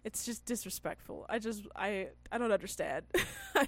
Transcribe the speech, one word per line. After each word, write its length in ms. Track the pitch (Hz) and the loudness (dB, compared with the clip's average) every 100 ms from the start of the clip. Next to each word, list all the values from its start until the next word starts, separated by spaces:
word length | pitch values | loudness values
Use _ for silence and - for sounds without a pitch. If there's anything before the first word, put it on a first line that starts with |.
it's 200 | 220 - | -8 -4
just 200 | - 226 | -4 -6
disrespectful. 840 | - 233 190 - 165 - - - - | -2 -4 -2 -4 -4 -6 -8 -10 -4
I 100 | 226 | -2
just, 240 | 220 208 202 - | -2 -4 -8 -2
I, 320 | 196 196 185 - - | 0 0 -2 -8 -6
I 80 | 226 | 0
don't 140 | 233 | 4
understand. 540 | 196 185 - 151 131 - - - | 4 2 -2 -2 -2 0 2 2
<laughs> 240 | - - | -4 2
I 120 | 294 | 4